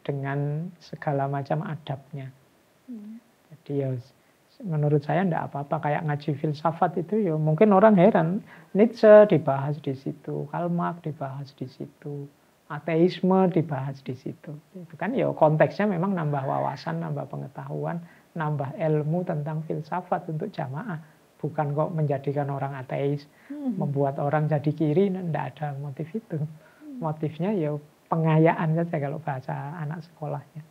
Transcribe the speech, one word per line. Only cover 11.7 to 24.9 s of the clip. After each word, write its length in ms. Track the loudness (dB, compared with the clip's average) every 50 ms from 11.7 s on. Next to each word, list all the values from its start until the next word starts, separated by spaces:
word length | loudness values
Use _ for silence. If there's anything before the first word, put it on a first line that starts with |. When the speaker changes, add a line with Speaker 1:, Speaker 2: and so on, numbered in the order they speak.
| -10 _ -14 -14 -14 _ -12 -10 -10 -10 -10 -12 _ _ _ _ _ _ _
Speaker 1:
ateisme 800 | _ -12 -8 -4 -2 4 4 4 4 4 2 2 4 6 6 4 4
dibahas 540 | 4 2 0 0 -2 -6 -6 -6 -8 -10 -10
di 100 | -12 -12
situ. 380 | -10 _ -14 -14 -12 -14 -16 -16 -16 _ _ _
Itu 220 | -18 -18 -18 -12
kan 180 | -8 -6 -4 -2
ya 160 | 0 0 0
konteksnya 560 | 2 4 4 4 6 6 4 2 2 -2 -2
memang 260 | -2 0 -2 -2 -2 -2
nambah 300 | -2 -2 -2 -2 -4 -2
wawasan, 560 | -2 -2 -2 -2 -4 -4 -6 -8 -6 -6 -6
nambah 320 | -6 -6 -6 -8 -8 -10
pengetahuan, 720 | -10 -10 -12 -12 -12 -14 -12 -10 -8 -6 -6 -6 -6 -8 -10 -14 -20 -20 _ _ _
nambah 420 | -6 -4 -4 -2 -4 -4 -6 -6
ilmu 480 | -4 -2 0 0 0 0 0 -2 -2 -2
tentang 400 | -2 -4 -4 -4 -6 -6 -6 -6
filsafat 640 | -6 -6 -8 -6 -6 -6 -6 -4 -2 -4 -4 -4
untuk 240 | -6 -8 -6 -6 -8
jamaah. 480 | -6 -8 -8 -6 -6 -8 -8 -8 -8 -10 -10 -16 _ _ _ _ _
Bukan 400 | _ -8 -6 -4 -4 -4 -2 0
kok 160 | -2 -2 -2 -2
menjadikan 560 | -2 0 0 -2 -2 -2 -4 -2 -2 -2 -2
orang 240 | -4 -4 -6 -6 -6
ateis, 540 | -8 -8 -6 -4 -2 -2 -2 -2 -4 -6 -14 _ _ _
Speaker 2:
Hmm. 300 | -16 -12 -8 -6 -6 -4
Speaker 1:
membuat 400 | -2 -2 -2 0 0 0 0 0
orang 280 | -2 -2 0 0 0 2
jadi 260 | 2 0 0 0 -2 -2
kiri, 320 | 0 0 2